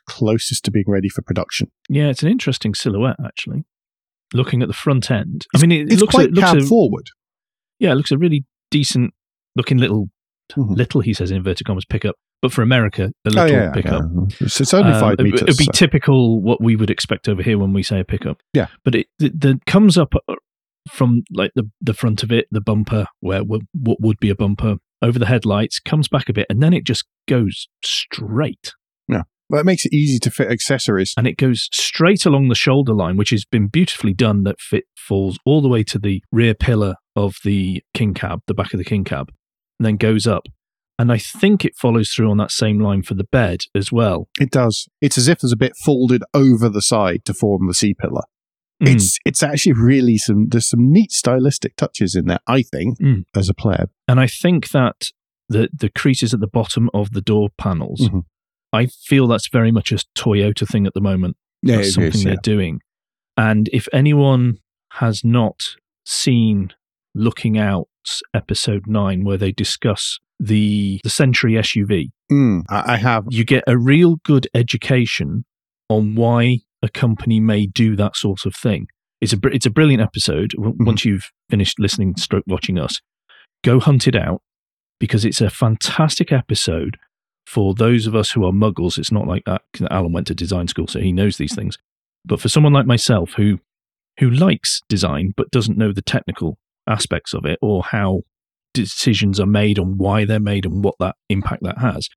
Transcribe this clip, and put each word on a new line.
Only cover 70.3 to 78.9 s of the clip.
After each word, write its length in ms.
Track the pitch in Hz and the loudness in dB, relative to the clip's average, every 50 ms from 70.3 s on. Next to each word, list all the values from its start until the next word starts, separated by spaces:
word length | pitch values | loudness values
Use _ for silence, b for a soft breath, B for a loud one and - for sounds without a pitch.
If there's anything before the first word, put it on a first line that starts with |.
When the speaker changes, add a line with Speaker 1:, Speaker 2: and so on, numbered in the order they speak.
| _ - | _ -8
Speaker 2:
the, 600 | 120 101 107 107 107 104 104 104 101 98 95 98 - | -4 0 0 2 2 2 0 0 -2 -2 -4 -6 -6
the 40 | 110 | -6
Century 460 | - - 143 135 120 - - 120 113 | -2 2 2 2 2 2 0 0 0
S 200 | 113 107 - - | 0 0 -2 -2
U 100 | 107 101 | -2 0
V, 240 | 101 104 90 69 - - _ _ - 143 | 0 0 -2 -2 -4 -10 _ _ 0 2
Speaker 1:
Mm, 320 | 143 139 120 101 87 87 - | 2 4 4 2 0 -2 -4
I, 260 | 101 104 - - 120 | -4 -4 -2 0 -2
I 20 | |
have. 300 | 117 101 127 120 110 101 - | 0 2 2 0 0 -2 -2
Speaker 2:
you 140 | 123 113 117 | -2 -2 2
get 180 | - 135 131 - - | 2 2 2 2 2
a 100 | 120 123 | 0 2
real 380 | 117 131 139 160 180 170 165 156 - | 4 4 4 6 6 4 4 2 2
good 240 | - 151 135 120 - - | 2 2 2 2 0 0
education 920 | 117 120 - - 113 - - 135 127 120 113 - - 82 71 82 117 120 - _ _ _ _ _ _ _ - | 0 0 0 -2 -4 -2 0 2 2 2 0 -2 -4 -4 -4 -4 -6 -8 -10 _ _ _ _ _ _ _ -2
on 280 | 110 107 107 104 107 | 0 0 2 0 0
why 420 | 113 117 117 120 120 117 120 127 120 - _ _ _ - | 2 2 2 4 4 4 2 2 0 -4 _ _ _ -8
a 40 | 107 | -6
company 520 | - - - 117 107 - - 117 113 110 | -4 -2 0 0 0 0 0 0 2 2
may 260 | 110 110 107 104 104 | 2 2 2 0 0
do 300 | 98 - - 117 110 107 | -2 0 0 0 0 2
that 200 | 98 104 101 - | 0 -2 -2 -2
sort 280 | - - 107 95 95 - | -4 -4 -4 -4 -4 -6
of 80 | - - | -8 -8
thing. 320 | - - 127 104 76 53 - | -4 -4 -2 -2 -2 -6 -10